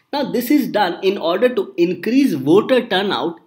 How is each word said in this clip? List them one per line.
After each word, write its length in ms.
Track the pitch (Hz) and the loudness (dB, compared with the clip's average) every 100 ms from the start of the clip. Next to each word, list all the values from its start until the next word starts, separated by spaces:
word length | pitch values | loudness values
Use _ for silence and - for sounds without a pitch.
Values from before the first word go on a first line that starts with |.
| _ | _
Now, 180 | 285 226 | -6 -4
this 180 | 202 240 | -2 0
is 200 | 294 214 | 0 0
done 320 | 196 185 175 | 0 -2 0
in 160 | 190 151 | -2 0
order 340 | 160 185 247 | 0 2 0
to 220 | 240 180 - | 0 -4 0
increase 580 | 170 180 214 262 262 | 0 0 0 2 2
voter 520 | 156 131 190 - 254 240 | 0 2 2 4 0 0
turnout 540 | 190 202 123 156 165 | -2 -2 -2 -4 -6